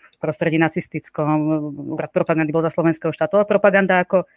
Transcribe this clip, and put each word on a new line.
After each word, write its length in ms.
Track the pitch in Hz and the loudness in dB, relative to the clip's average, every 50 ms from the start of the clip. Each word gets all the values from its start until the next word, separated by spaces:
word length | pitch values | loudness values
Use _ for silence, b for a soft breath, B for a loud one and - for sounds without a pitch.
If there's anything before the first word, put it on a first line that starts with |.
| b b _ _ | b b _ _
v 80 | - | -6
prostredí 320 | 156 151 - 165 160 156 160 | -6 -4 -2 -2 0 0 0
nacistickom, 720 | 165 156 - 185 - - - 151 - - - - 151 147 151 156 151 156 156 156 147 151 143 147 139 127 156 | 0 -2 -4 -6 -8 -8 -10 -12 -12 -10 -6 -4 -2 0 0 0 0 0 -2 -2 -4 -6 -10 -10 -10 -10 -8
úrad 160 | 156 151 - | -8 -8 -4
propagandy 400 | - 180 165 - 165 160 160 151 | -2 -2 0 0 0 0 0 0
bol 120 | 151 165 160 | 0 0 -2
za 80 | 160 - | -2 0
slovenského 400 | - 160 165 156 - - 165 147 | 0 0 0 0 -2 -4 -6 -4
štátu, 240 | - 160 156 - 208 | -2 -2 0 2 2
a 80 | 202 | 2
propaganda 560 | - 202 196 202 202 185 196 196 185 185 185 | 2 2 4 4 4 4 4 4 4 2 2
ako, 240 | 180 - 196 185 175 - _ | 2 2 0 0 0 -2 _